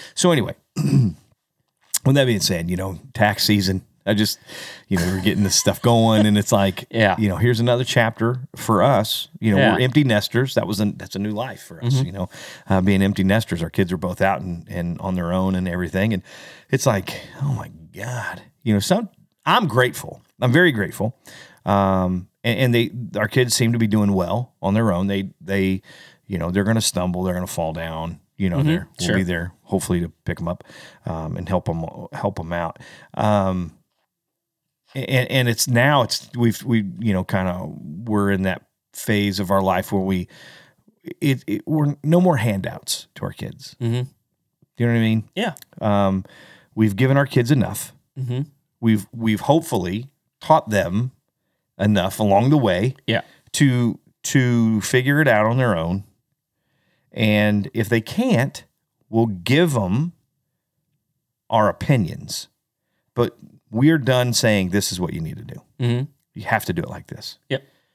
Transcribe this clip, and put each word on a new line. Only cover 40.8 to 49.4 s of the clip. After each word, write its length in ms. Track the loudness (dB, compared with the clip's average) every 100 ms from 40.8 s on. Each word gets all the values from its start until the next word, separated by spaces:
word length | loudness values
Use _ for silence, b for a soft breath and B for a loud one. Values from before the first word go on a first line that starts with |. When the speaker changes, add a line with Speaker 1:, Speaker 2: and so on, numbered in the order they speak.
| _ _ -16 -4
Speaker 1:
it, 220 | -2 -2 -4
it, 160 | -8 -4
we're 300 | -2 -2 -2
no 160 | 2 4
more 160 | 4 2
handouts 680 | 0 -2 -4 -8 -10 -10 -10
to 100 | -10
our 80 | -10
kids. 420 | -10 -12 -14 -18 -6
Speaker 2:
Mm-hmm. 280 | -4 -4 -6 _ _ _ _ _ _ -2
Speaker 1:
You 100 | 0
know 60 |
what 60 | 2
I 40 |
mean? 260 | 2 0 -2
Speaker 2:
Yeah. 200 | -4 -4 -6 -16 -4
Speaker 1:
Um, 440 | 0 2 2 0 -6 B B B B
we've 200 | 0 2
given 220 | 2 2 2
our 80 | 2
kids 240 | 2 2
enough. 440 | 2 0 -4 -12 _ _ -10
Speaker 2:
Mm-hmm. 240 | -6 -4 -6 _ _ -2
Speaker 1:
We've, 260 | 2 2 -2
we've 280 | -4 -2 0